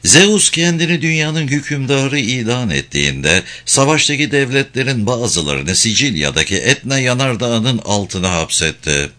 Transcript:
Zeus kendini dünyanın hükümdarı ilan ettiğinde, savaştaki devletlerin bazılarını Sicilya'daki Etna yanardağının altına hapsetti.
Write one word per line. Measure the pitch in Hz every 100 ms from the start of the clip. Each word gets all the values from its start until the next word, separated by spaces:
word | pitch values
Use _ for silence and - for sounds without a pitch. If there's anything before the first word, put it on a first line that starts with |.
Zeus | - 156 196 214 -
kendini | - 170 170 156 170
dünyanın | 160 160 156 156 147
hükümdarı | 143 139 147 131 139 135 143
ilan | 113 127 110 123 123
ettiğinde, | 71 69 71 71 67 69 90 - - -
savaştaki | - 139 156 139 143 147
devletlerin | 143 135 135 135 123 131 131 104
bazılarını | 123 117 - 73 69 71 90
Sicilya'daki | 113 110 139 87 73 71 78 98
Etna | 110 143 123 135
yanardağının | 127 123 135 117 123 117 113 120
altına | - 104 95 95 90
hapsetti. | 87 80 - 80 71 - 71 73